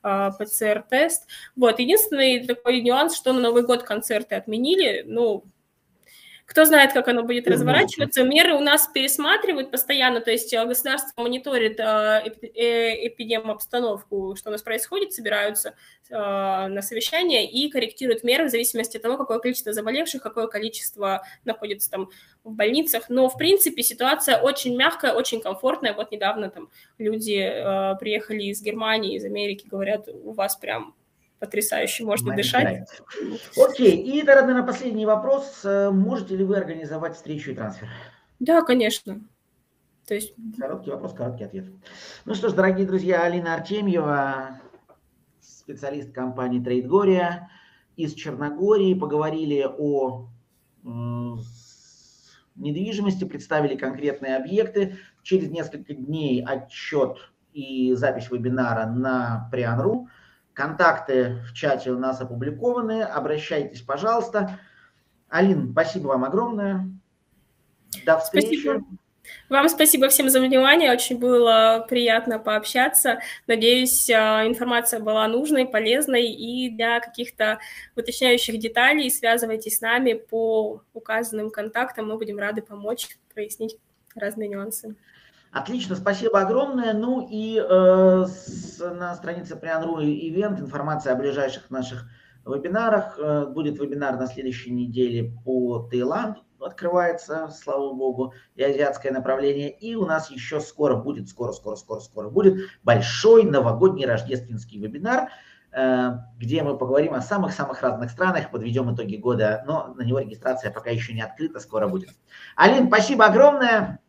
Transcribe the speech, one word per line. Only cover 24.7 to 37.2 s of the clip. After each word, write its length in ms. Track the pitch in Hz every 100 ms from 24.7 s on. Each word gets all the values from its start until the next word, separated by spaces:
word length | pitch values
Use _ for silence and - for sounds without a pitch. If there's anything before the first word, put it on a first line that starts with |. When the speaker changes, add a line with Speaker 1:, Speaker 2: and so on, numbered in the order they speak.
| 247
Speaker 1:
мягкая, 380 | 269 330 269
очень 280 | 143 - 220
комфортная. 520 | 208 190 254 294 226
Вот 180 | 208 226
недавно 380 | 214 196 214 190
там 200 | - - _ _ _
люди, 400 | 214 220 220 202
э, 560 | 190 - 196 196 196 190
приехали 440 | 214 214 214 214
из 180 | 202 208
Германии, 540 | 208 220 220 220 202 190
из 80 |
Америки, 420 | 196 202 202 202 -
говорят, 420 | 196 196 214 214
у 240 | - 214
вас 240 | 220 196 -
прям 360 | - 113 - _ _ _ _ _
потрясающе, 680 | 202 - - - - - 226
можно 260 | 208 -
Speaker 2:
Понимаете, 180 | 196 202
Speaker 1:
дышать. 880 | 247 196 185 - - - 415 - 226 - -
Speaker 2:
да. 60 | -
Окей, 320 | - 226 175
и 240 | 233 285
тогда, 180 | 285 269
наверное, 220 | 254 254 247
последний 400 | 247 254 214 214
вопрос. 560 | 214 262 269 277 - 196
Э, 240 | 196 202
можете 480 | 190 220 247 190 190
ли 60 | 190
вы 100 | 202
организовать 600 | 160 160 147 156 165
встречу 360 | -